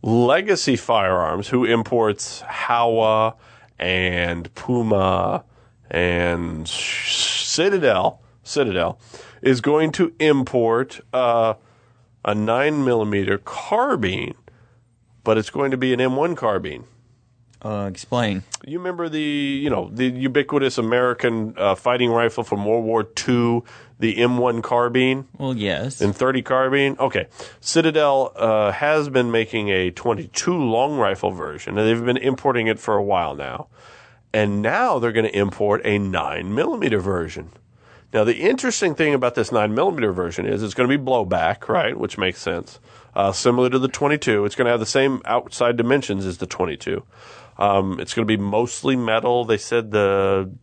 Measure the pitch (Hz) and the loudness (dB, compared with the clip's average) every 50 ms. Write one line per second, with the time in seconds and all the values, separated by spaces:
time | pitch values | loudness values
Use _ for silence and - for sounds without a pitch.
0 | - 117 113 120 120 123 139 175 196 208 196 - - - 127 117 - - 117 107 | 2 2 4 4 6 6 4 2 4 2 0 0 2 0 0 0 0 0 0 2
1 | 98 92 92 87 85 78 80 95 101 - 127 127 127 110 117 117 113 - 127 120 | 2 2 2 2 2 0 -2 -4 -4 -2 0 0 2 2 2 0 0 0 0 2
2 | 113 107 104 - - - - - - - - - - - 120 120 120 117 113 113 | 2 2 0 -2 -6 -12 -12 -14 -14 -12 -10 -8 -2 -2 0 2 2 2 2 2
3 | 110 110 110 110 110 113 113 _ _ - - - - _ _ _ - 90 92 92 | 2 2 4 2 2 0 -2 _ _ -20 -20 -20 -20 _ _ _ -4 -2 0 0
4 | 92 90 90 87 87 85 87 85 85 - _ - - - 127 123 117 110 104 98 | 0 0 0 0 -2 -2 -2 -6 -8 -12 _ -12 -4 -2 -2 0 2 2 2 2
5 | 95 95 92 90 90 - - - - _ _ _ _ _ _ _ _ - - 85 | 4 2 2 0 0 -2 -4 -6 -8 _ _ _ _ _ _ _ _ -4 -2 0
6 | 87 90 87 87 87 87 87 85 87 85 82 78 80 82 - - - - - - | 0 0 0 0 0 0 0 -2 -4 -6 -6 -8 -10 -8 -8 -8 -6 -6 -6 -6
7 | - - - - - - - - - - - - 165 202 202 185 156 127 104 92 | -4 -4 -2 -2 -2 -2 -2 -4 -4 -4 -2 0 2 2 2 4 4 4 4 4
8 | 92 82 - - - _ _ _ _ - - 151 135 113 92 87 82 87 - _ | 2 0 -2 -4 -20 _ _ _ _ -6 0 0 0 2 2 0 0 0 -2 _
9 | - - - - - - - - - 135 131 120 110 143 147 151 160 156 151 - | -16 -20 -20 -20 -20 -20 -20 0 2 2 2 4 2 2 2 4 2 0 2 0
10 | 180 170 - - 156 156 147 139 131 127 - 127 117 113 113 120 131 127 - - | 0 0 0 2 4 4 4 4 2 0 0 2 2 4 2 2 0 -4 -8 -20
11 | - _ - 127 127 120 120 117 113 113 104 - _ _ _ _ _ _ _ _ | -16 _ -2 0 2 2 2 2 2 2 0 -4 _ _ _ _ _ _ _ _
12 | _ _ _ _ _ 104 104 107 107 110 113 127 139 151 151 147 135 127 123 113 | _ _ _ _ _ -2 -2 0 0 0 2 2 2 2 0 0 0 2 2 2
13 | 107 107 104 101 98 98 101 101 _ - - - - - - 220 247 285 262 - | 2 0 0 0 0 0 -2 -2 _ -10 -12 -12 -6 -2 0 0 0 0 0 0
14 | 107 90 95 - - - - _ _ - _ _ - _ _ _ _ _ _ _ | -2 -2 -2 -4 -6 -10 -12 _ _ -20 _ _ -20 _ _ _ _ _ _ _
15 | _ _ _ _ _ 113 110 110 107 - - 147 139 139 135 127 131 127 127 120 | _ _ _ _ _ 2 2 2 0 -2 -4 -2 -2 -2 0 0 0 0 2 2
16 | 127 131 127 135 156 170 170 - 131 - 120 92 87 85 73 64 - _ _ _ | 2 0 0 0 -2 -2 -2 -2 -2 -2 -2 -2 -4 -6 -10 -12 -16 _ _ _
17 | _ _ _ _ _ _ _ _ _ _ _ _ - 107 107 101 101 98 92 - | _ _ _ _ _ _ _ _ _ _ _ _ -10 -8 -6 -6 -6 -8 -8 -12
18 | - - - 123 117 107 98 95 95 _ - - - - 151 175 180 180 180 170 | -8 -4 -2 0 0 0 -2 -4 -6 _ -14 -14 -12 -10 -10 -8 -6 -6 -6 -4
19 | 170 165 156 156 151 147 147 143 143 139 139 135 143 147 123 98 - 101 107 113 | -6 -4 -4 -4 -4 -2 -2 -2 -2 -2 -4 -2 -2 -2 -2 -2 -4 -6 -4 -2
20 | 127 127 123 123 131 135 123 143 139 - 147 143 135 131 123 - 117 113 120 123 | -2 -2 0 -2 -4 0 0 0 0 2 0 0 0 2 0 0 0 2 2 2
21 | 127 123 120 - - 123 113 113 110 110 - - 95 98 92 - - 120 123 123 | 2 2 0 2 0 0 0 0 -4 -4 -4 0 0 0 0 2 0 0 2 2
22 | 123 120 113 117 117 113 - - 113 - - 101 101 104 113 120 113 110 113 113 | 2 2 4 4 2 2 0 -2 -4 -4 -4 -2 0 0 0 0 0 0 0 0
23 | 107 - - - - - 127 120 120 120 117 120 120 - - - - - - _ | 0 -2 -8 -8 -2 0 2 2 2 2 0 0 -2 -6 -20 -20 -20 -20 -8 _
24 | 113 113 98 98 120 120 127 120 123 127 117 117 110 - 127 120 120 120 120 131 | -2 -2 2 2 2 2 4 2 2 2 0 0 -2 0 0 2 2 2 2 2
25 | 127 131 131 135 131 _ - - 139 131 131 113 104 101 85 71 104 135 135 - | 2 2 0 -2 -6 _ -14 -8 -6 -6 -4 -4 -2 -2 -2 -2 -4 -8 -6 -2
26 | - 101 98 - 127 131 135 131 - - 131 131 131 131 135 139 139 139 - - | -2 -2 0 0 0 0 0 -2 -2 0 0 0 2 2 2 2 2 0 0 0
27 | 135 131 - 98 87 - _ - - - - _ - - - 160 165 160 156 160 | -2 -2 0 -2 -4 -6 _ -18 -18 -18 -18 _ -10 0 2 2 2 4 4 4
28 | 151 143 139 135 131 - - - 113 110 110 107 107 101 92 - 147 147 156 156 | 2 4 4 2 0 -2 -2 -2 0 2 2 2 2 2 0 0 0 0 2 0
29 | 147 143 131 127 123 117 117 117 110 107 - 113 104 101 98 92 92 90 87 - | 0 2 2 0 2 2 2 0 0 0 -2 -2 0 2 2 2 2 0 -4 -4
30 | - 120 113 113 - - - - - 175 180 175 143 117 110 117 131 147 151 135 | -2 -2 -2 -2 -4 -8 -8 -4 -2 -2 0 0 0 0 2 2 0 0 0 0
31 | 113 98 - - - 95 95 87 78 76 76 76 - - 95 101 110 110 113 117 | 0 0 0 0 -2 -4 -2 -4 -8 -10 -10 -12 -10 -6 -2 0 2 2 2 2
32 | 117 123 123 131 - 135 131 131 - 143 123 120 113 113 113 107 - - 110 101 | 0 0 0 0 0 -2 -2 0 -2 0 0 0 0 0 -2 -2 -2 0 0 0
33 | 101 101 98 90 85 76 71 71 69 65 123 - - _ _ - - - - - | 2 2 0 0 0 -2 -4 -8 -10 -10 -10 -12 -14 _ _ -20 -20 -20 -20 -20
34 | - - - _ _ _ - 110 107 104 101 101 104 113 143 208 247 247 175 131 | -20 -20 -20 _ _ _ 0 0 2 2 0 0 0 0 0 0 0 0 0 0
35 | 113 120 107 113 110 107 - 101 101 98 - - 104 104 104 - - 107 104 104 | 0 0 0 0 0 0 2 0 0 0 0 -2 0 0 0 0 0 0 0 0
36 | 101 95 92 85 76 71 76 80 87 92 104 123 165 - 320 226 - 143 110 98 | 0 -2 -2 -2 -2 -2 -4 -6 -6 -4 -2 -2 0 -2 -2 -2 -2 0 0 0
37 | 90 98 95 87 82 78 - - - - - - _ _ _ _ _ - - - | -2 -2 -2 -2 -4 -6 -8 -12 -14 -14 -18 -20 _ _ _ _ _ -20 -20 -20
38 | - _ - 113 107 113 117 - 151 202 262 262 - 254 220 - 208 180 147 - | -20 _ 0 2 2 2 2 2 2 0 0 2 -2 -4 -2 0 -2 -2 0 0
39 | 165 151 143 131 123 123 117 123 110 - 127 113 107 107 107 123 160 196 180 147 | 0 2 2 2 0 0 0 0 -2 0 2 0 2 2 2 2 0 0 0 0
40 | 117 104 92 90 90 85 87 - 90 - 101 98 110 104 95 - 127 123 139 147 | -2 -2 0 -2 -4 -4 -4 -4 -2 -2 -2 -2 -4 -6 0 0 2 2 2 0
41 | 135 131 131 120 104 90 98 85 82 82 - - - - 110 180 160 113 - - | 0 0 0 0 0 0 -2 0 0 0 -2 -2 -4 -2 0 0 0 -2 -2 -4
42 | - 101 - - 95 92 90 - - 85 85 85 - - - - _ - - - | -6 -6 -4 -2 -2 -2 -2 -4 -6 -6 -4 -6 -8 -10 -20 -20 _ -20 -20 -20
43 | - - - 95 98 98 95 - - 123 120 123 127 127 127 131 127 131 - - | -20 -8 -2 0 0 0 0 2 2 2 4 4 2 2 2 2 0 0 -2 0
44 | 147 143 151 147 - 131 113 104 101 104 - - 127 120 120 117 110 107 - 135 | 0 0 0 0 0 0 2 2 0 0 0 0 2 2 2 2 0 0 2 2
45 | 135 139 135 - - - 113 123 - - - - 123 120 120 117 113 117 135 143 | 2 2 0 -2 -4 -2 -2 -2 -2 -4 -4 0 0 0 2 2 2 2 2 2
46 | 135 - 101 98 98 95 87 - 92 90 - - 90 87 73 - - - 92 92 | 2 -2 -4 -4 -4 -6 -6 -6 -8 -8 -4 -4 -2 -4 -4 -6 -6 -6 -6 -6
47 | - _ _ - - - - - - - _ - - 101 98 98 95 95 92 - | -8 _ _ -20 -20 -20 -20 -20 -20 -20 _ 0 2 4 4 2 2 0 -4 -6
48 | - - - 113 113 104 110 98 101 101 101 110 120 123 - - - 139 135 127 | -8 -6 -4 -2 0 0 0 0 0 0 0 0 0 -2 -6 -4 -2 -2 0 0
49 | 120 113 110 113 107 123 123 123 120 110 113 101 - - 120 117 113 107 104 107 | 0 0 0 0 2 2 0 0 2 0 0 -2 0 -2 -2 -2 -2 0 0 2
50 | 101 98 98 98 98 98 98 95 95 95 101 127 | 2 4 2 2 2 2 2 0 -2 -4 -10 -18